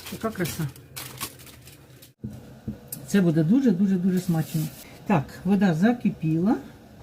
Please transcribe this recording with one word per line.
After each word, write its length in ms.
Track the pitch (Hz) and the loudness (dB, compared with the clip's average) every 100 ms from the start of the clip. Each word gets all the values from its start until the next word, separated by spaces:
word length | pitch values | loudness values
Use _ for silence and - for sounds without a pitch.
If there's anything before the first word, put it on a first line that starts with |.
| - | -14
яка 180 | 185 220 | -8 -8
краса. 380 | 214 175 - 147 - - - - - - - - - - - - - - _ - - - - - - - - - | -4 -6 -4 -8 -8 -18 -16 -14 -12 -14 -14 -20 -20 -20 -20 -20 -20 -20 _ -14 -14 -16 -16 -12 -12 -14 -16 0
Це 140 | 202 | 2
буде 240 | 175 156 | 4 4
дуже-дуже-дуже 760 | 156 254 269 175 202 190 185 180 | 4 4 4 2 2 2 2 0
смачно. 400 | 180 165 156 160 156 - - - - | 0 0 0 -4 -6 -8 -18 -10 0
Так, 180 | 185 - - | 0 0 -6
вода 300 | 180 202 196 | 0 2 4
закипіла. 840 | 156 214 240 208 - 160 160 190 320 - - - - | 4 2 2 0 -2 0 2 2 0 -2 -20 -20 -20